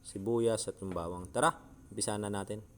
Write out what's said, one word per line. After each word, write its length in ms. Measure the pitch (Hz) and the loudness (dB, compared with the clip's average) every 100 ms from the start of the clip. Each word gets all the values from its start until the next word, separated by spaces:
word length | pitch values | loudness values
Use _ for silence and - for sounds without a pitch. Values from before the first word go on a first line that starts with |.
sibuyas 640 | - 101 98 117 113 110 - | -10 -4 2 4 4 4 0
at 80 | - | -6
yung 80 | 95 | -4
bawang. 400 | 87 85 90 90 | -2 -4 -6 -4
Tara, 240 | 117 151 - - - - | 4 4 2 -16 -20 -12
umpisahan 320 | 104 - 104 | -4 -2 0
na 80 | 104 | 0
natin. 320 | 101 98 104 107 | -2 -2 -6 -8